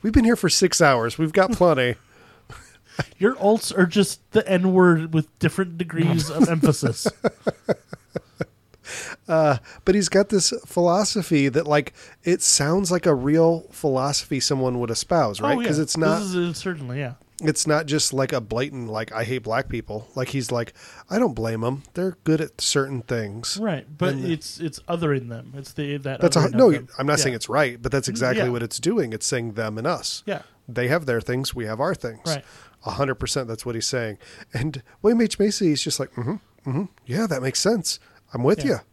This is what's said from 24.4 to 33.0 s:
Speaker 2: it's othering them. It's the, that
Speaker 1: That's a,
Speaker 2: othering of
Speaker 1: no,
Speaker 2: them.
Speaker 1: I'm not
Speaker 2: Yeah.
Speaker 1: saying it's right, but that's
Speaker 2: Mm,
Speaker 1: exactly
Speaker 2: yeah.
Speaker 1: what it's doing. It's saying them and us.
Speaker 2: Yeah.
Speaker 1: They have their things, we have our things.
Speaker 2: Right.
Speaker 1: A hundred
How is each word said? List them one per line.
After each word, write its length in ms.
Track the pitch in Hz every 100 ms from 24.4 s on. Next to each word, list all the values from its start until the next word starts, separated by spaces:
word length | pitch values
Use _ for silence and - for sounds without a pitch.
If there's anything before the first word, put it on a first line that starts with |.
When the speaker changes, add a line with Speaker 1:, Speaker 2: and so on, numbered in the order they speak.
| - -
Speaker 2:
it's 200 | 165 -
othering 480 | - 170 165 139 120
them. 240 | 113 120 135
It's 160 | 135
the, 240 | - 143 143
that 240 | 135 135
Speaker 1:
That's 140 | 175 170
a, 60 |
Speaker 2:
othering 40 | 165
of 80 |
Speaker 1:
no, 180 | 220 247
Speaker 2:
them. 160 | 143 123 -
Speaker 1:
I'm 80 | 139
not 100 | 147
Speaker 2:
Yeah. 60 |
Speaker 1:
saying 120 | 135 120
it's 140 | -
right, 320 | 127 139 120
but 100 | 120
that's 140 | 139 -
Speaker 2:
Mm, 40 |
Speaker 1:
exactly 320 | 113 127 -
Speaker 2:
yeah. 60 | 127
Speaker 1:
what 100 | 120
it's 180 | 117 -
doing. 340 | 139 226 127
It's 120 | 110 -
saying 280 | 127 117
them 260 | 107 110 107
and 80 | 135
us. 340 | 175 - - -
Speaker 2:
Yeah. 160 | 170 - _ -
Speaker 1:
They 200 | 120 123
have 180 | 160 143
their 140 | 117
things, 340 | 104 127 135 123
we 100 | 110
have 140 | 110
our 160 | 156 185
things. 260 | 120 110 165
Speaker 2:
Right. 180 | 143 - - - _ -
Speaker 1:
A 60 |
hundred 240 | 92